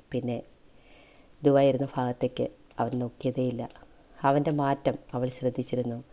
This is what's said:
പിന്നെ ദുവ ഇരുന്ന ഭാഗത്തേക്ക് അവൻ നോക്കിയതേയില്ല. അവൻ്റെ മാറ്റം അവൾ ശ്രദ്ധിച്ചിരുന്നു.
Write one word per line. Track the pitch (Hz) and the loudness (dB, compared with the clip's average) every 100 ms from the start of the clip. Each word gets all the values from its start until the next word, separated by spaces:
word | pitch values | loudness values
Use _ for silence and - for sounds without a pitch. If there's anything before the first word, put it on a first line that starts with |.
| - | -10
പിന്നെ | 123 120 117 - - - - - - - - - - | -6 -4 -6 -8 -20 -20 -20 -20 -20 -20 -20 -20 -2
ദുവ | 151 139 | 4 6
ഇരുന്ന | 139 131 135 | 6 4 0
ഭാഗത്തേക്ക് | - 123 123 - - - - - - | -2 -2 0 -2 -2 -6 -6 -14 -4
അവൻ | 117 123 | -2 -2
നോക്കിയതേയില്ല. | 120 - 131 127 127 120 120 - - - - - | -4 -4 -4 -2 -2 -2 -8 -12 -20 -20 -20 -2
അവൻ്റെ | 139 143 147 | 2 4 2
മാറ്റം | 147 139 135 131 120 - | 0 0 0 0 -4 -4
അവൾ | 127 127 | -4 -4
ശ്രദ്ധിച്ചിരുന്നു. | 127 127 123 127 123 120 120 - | -2 -4 -4 -4 -4 -4 -6 -10